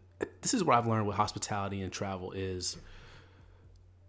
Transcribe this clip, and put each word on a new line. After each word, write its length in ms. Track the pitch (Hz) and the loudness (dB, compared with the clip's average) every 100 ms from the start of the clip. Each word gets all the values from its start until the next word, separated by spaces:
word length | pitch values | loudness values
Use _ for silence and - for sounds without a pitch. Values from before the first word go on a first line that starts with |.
| - - - - | -16 -6 -6 -2
this 140 | - | 0
is 100 | 247 | 2
what 100 | 156 | 6
I've 120 | 120 113 | 6 6
learned 200 | 110 104 | 4 2
with 100 | 98 | 2
hospitality 680 | 104 107 - 104 98 98 | 2 0 -4 -2 -2 -4
and 100 | 95 | -4
travel 400 | - 98 95 92 | -4 -4 -4 -4
is 460 | 95 95 90 87 - - - - - - - - - - - - - | -4 -4 -2 -4 -6 -10 -16 -18 -20 -20 -20 -20 -20 -20 -20 -20 -20